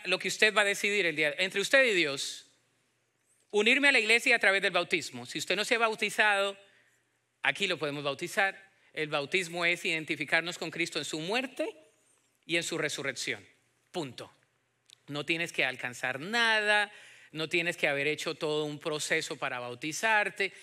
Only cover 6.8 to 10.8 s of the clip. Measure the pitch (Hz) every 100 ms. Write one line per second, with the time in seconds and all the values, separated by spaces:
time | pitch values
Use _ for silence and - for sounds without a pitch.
6.8 | _ _ _ _ _ _ 135 143 196 160
7.8 | 151 147 143 139 175 214 196 185 - _
8.8 | _ - 151 151 139 190 170 175 170 175
9.8 | 185 160 156 147 151 165 170 170 170 165